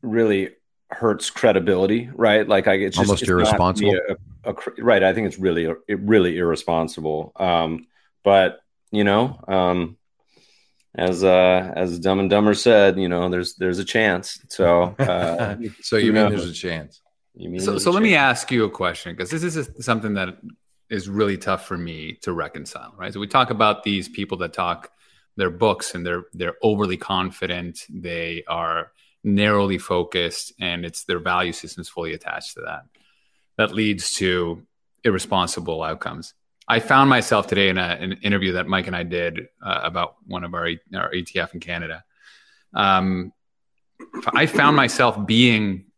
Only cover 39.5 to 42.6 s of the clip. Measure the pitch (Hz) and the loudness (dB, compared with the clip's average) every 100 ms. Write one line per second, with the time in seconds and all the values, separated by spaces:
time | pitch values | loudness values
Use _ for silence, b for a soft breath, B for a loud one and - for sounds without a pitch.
39.5 | _ 104 92 80 87 85 _ - 92 87 | _ -6 -4 -4 -4 -6 _ -12 -10 -8
40.5 | 87 85 85 _ 92 85 90 85 92 82 | -6 -6 -6 _ -6 -4 -6 -6 -6 -6
41.5 | 87 82 85 82 80 _ b b b b | -8 -10 -10 -10 -14 _ b b b b
42.5 | b | b